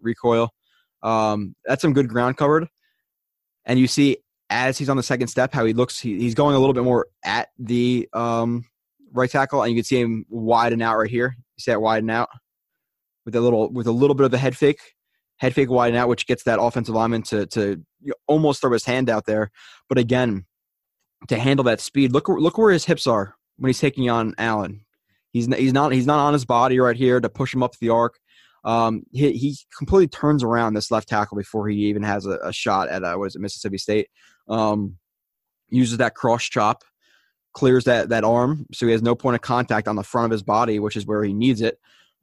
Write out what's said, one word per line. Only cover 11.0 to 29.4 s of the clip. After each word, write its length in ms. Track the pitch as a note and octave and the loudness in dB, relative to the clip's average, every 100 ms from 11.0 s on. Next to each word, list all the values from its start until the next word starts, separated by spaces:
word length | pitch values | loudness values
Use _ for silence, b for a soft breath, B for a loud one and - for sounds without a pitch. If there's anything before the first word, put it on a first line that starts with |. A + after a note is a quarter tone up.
| G#2+ | 0
here. 280 | A#2+ B2+ B2 | -2 -4 -6
You 220 | - - | -20 -10
see 100 | - | -4
that 100 | G#2+ | 0
widen 300 | A2 A2 A2 | 0 0 0
out 180 | A2+ - - _ _ _ _ _ _ _ _ | -2 -4 -8 _ _ _ _ _ _ _ _
with 120 | A2+ A#2 | -6 0
a 40 | |
little, 320 | A#2+ A2+ G#2+ | 2 2 0
with 140 | B2 A#2 | -2 -2
a 60 | |
little 240 | A2+ C#3+ C#3 | 2 2 4
bit 100 | C3+ | 2
of 80 | |
a 40 | B2+ | 2
head 180 | C3 B2+ | -2 2
fake, 240 | C#3+ D3+ - _ _ _ _ - | 0 0 -6 _ _ _ _ -4
head 180 | C3 | -2
fake 160 | C3+ B2+ | 0 2
widen 260 | B2 A#2+ A#2+ | 2 2 2
out, 120 | B2 | 0
which 180 | A2+ - | 0 -2
gets 160 | B2+ | -2
that 180 | - A2 | 0 0
offensive 360 | A#2 B2 A2+ A2 | 0 -2 -4 -2
lineman 260 | A2+ A#2 | 0 -2
to, 240 | A2 G#2+ G2 | -4 -4 -4
to 340 | A2+ G2+ F2+ - _ C#3 - - | -2 -2 -4 -10 _ -12 -8 -2
almost 340 | D#3 D3+ C3+ | 2 2 0
throw 120 | C3+ | 0
his 120 | A#2+ | 0
hand 240 | - B2+ B2+ | 0 -2 0
out 180 | A2 - | -2 -2
there. 260 | G#2+ G#2 B B B B | -2 -4 B B B B
But 100 | B2+ | 0
again, 460 | A#2+ B2+ B2 G2 F#2 _ _ _ _ _ _ _ - | 2 0 0 -2 -8 _ _ _ _ _ _ _ -6
to 100 | A#2 | -2
handle 240 | C3 C#3 B2 | 2 2 2
that 140 | A2 | 0
speed, 300 | - C#3 C3+ | -2 0 2
look, 180 | C3+ - | 2 0
look 300 | F3 D#3 - | 0 0 2
where 140 | A3 | 4
his 120 | F3 | 4
hips 220 | - E3 C3 | 0 -2 0
are 300 | A2 G2 - _ - | 0 -2 -10 _ -6
when 100 | C3 | -2
he's 100 | B2 | 0
taking 320 | C#3+ C3 B2 | 0 0 -2
on 240 | A#2 A2 - | 0 -2 -4
Allen. 460 | A2+ G#2+ F#2+ G#2 _ _ _ _ _ | -4 -2 -4 -10 _ _ _ _ _
He's 160 | A#2+ A#2 | -4 -2
n-, 100 | B2+ | 0
he's 160 | C3 | 2
not, 200 | C3+ D3 | 2 2
he's 140 | B2+ B2+ | 2 2
not 120 | D3 | 2
on 140 | C#3+ | 2
his 120 | D3 | 0
body 360 | A#2+ A#2+ C3 B2+ | 2 2 2 4
right 160 | B2 A#2 | 2 2
here 240 | B2+ B2 | 2 2
to 80 | A2+ | 0
push 260 | - C3 | -4 -4
him 80 | C3 | -2
up 140 | B2 - | -4 -2
the 120 | A2+ | 0
arc. 280 | A#2 A2+ - b b b b | 2 0 -4 b b b b
Um, 380 | G#2+ A#2 A2+ A2 - | -2 0 0 -2 -8
he, 220 | B2 D3 | -2 0
he 240 | A#2 | 0